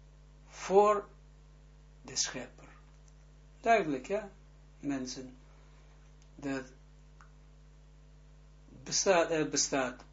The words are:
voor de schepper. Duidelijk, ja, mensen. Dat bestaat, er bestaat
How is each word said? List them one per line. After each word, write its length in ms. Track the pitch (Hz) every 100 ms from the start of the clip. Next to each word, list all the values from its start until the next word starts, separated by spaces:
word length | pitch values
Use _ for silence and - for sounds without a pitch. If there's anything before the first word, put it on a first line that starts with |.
| - - - - -
voor 600 | - - 196 208 202 - - - - - - - - - -
de 140 | - -
schepper. 520 | - 127 - - - - - - - - - - - -
Duidelijk, 460 | 226 226 156 131 -
ja, 240 | 202 196 - - - - -
mensen. 560 | 143 135 127 135 127 - - - - - - - - - - -
Dat 280 | 139 135 127 - - - - - - - - - - - - - - - - - - - - -
bestaat, 460 | 147 - 202 180 160
er 180 | 160 143
bestaat 560 | 139 - 139 127 - -